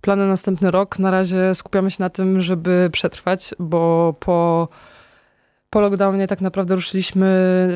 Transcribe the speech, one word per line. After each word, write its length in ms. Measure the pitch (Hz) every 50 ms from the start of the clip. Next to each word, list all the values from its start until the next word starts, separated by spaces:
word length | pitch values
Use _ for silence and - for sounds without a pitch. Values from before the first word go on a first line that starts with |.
Plany 220 | - - 196 196 196
na 60 | 196
następny 420 | 190 185 - - 190 170 196 185
rok. 280 | 175 185 202 190 - -
Na 120 | 185 190
razie 440 | 185 185 190 180 180 185 185 190 185
skupiamy 360 | 180 - - - 196 185 190
się 60 | 180 -
na 100 | 190 180
tym, 300 | - - 190 190 190 190
żeby 480 | 180 170 185 170 160 175 180 180 180 175 160
przetrwać, 640 | - - 175 - - - - 185 185 - - - _
bo 560 | 180 160 165 170 165 165 165 165 170 170 156 -
po, 480 | - - 180 170 170 170 165 165 170 160 - - - - - - - _ _ _ _ _ _ _ _ _ _ _ _ _
po 100 | - 214
lockdownie 460 | 208 202 196 190 196 196 190 196 196
tak 140 | 185 202 185
naprawdę 340 | 190 190 180 196 190 175 190
ruszyliśmy 540 | 185 180 - - 190 185 - - 190 190 190 190 185 185 185 185 185 185 185 180